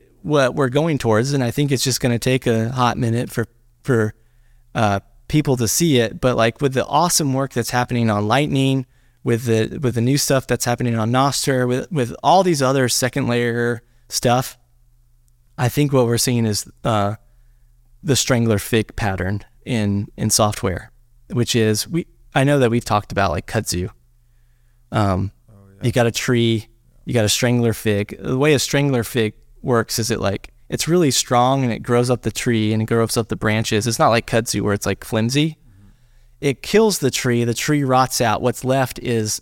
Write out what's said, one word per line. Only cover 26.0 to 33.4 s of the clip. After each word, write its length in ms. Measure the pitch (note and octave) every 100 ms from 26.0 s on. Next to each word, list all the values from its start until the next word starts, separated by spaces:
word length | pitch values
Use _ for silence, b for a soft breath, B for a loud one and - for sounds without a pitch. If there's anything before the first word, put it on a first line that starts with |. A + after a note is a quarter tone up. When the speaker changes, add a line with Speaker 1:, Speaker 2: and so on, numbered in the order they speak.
| A#2
Speaker 1:
a 40 |
tree, 580 | - - A#2+ A#2 A2+ - _ _ _ -
you 80 |
got 120 | A#2+ G#2
a 40 |
strangler 440 | - B2 A#2+ A#2
fig. 440 | G#2+ A2 G2+ G#2 -
The 180 | - C3
way 160 | D3
a 60 | C3+
strangler 440 | - C#3+ C#3+ B2+
fig 300 | A2 B2 G#2+ - - -
works 380 | - A#2 - -
is 100 | A2
it, 100 | A2
like, 340 | G2 G2 - _ -
it's 180 | - -
really 220 | F3 D3+
strong 540 | - - B2 B2 C3+
and 100 | B2+
it 60 | A2
grows 320 | - A#2+ B2
up 100 | A#2+
the 100 | A2+
tree 400 | - - A2+ G#2+
and 80 | A2
it 20 | A2+
grows 320 | A#2 A2+ -
up 100 | A2
the 80 |
branches. 520 | G#2